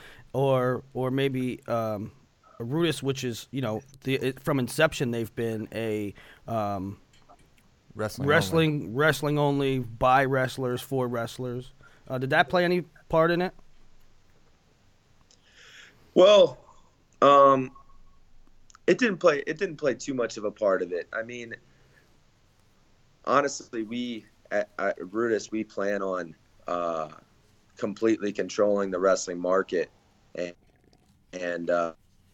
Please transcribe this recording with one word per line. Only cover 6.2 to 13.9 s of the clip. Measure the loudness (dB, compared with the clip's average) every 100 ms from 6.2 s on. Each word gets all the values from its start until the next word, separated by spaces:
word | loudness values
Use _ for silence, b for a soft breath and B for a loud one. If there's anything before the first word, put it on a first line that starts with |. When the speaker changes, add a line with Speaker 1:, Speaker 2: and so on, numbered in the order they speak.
| B B -8
Speaker 1:
um, | -4 -4 -4 -8 -12 _ _ _ -20 _ _ _ _ _ -8
Speaker 2:
Wrestling | -8 -4 2
Speaker 1:
wrestling, | 2 2 2 2
Speaker 2:
only. | 0 -6
Speaker 1:
wrestling | 0 0 2 -2 0
only, | 0 0 0 -2
by | -6 -2 4 4 4
wrestlers, | 0 -2 -4 -4 -4
for | -4 -4 -2
wrestlers. | -4 -6 -8 -8 -8 -12 -20 b b -10
Uh, | -6
did | 0
that | 2 2
play | 2
any | 2 0 -2 -16 -2
part | 2 4
in | 2
it? | -2 -6 -20 -20 -20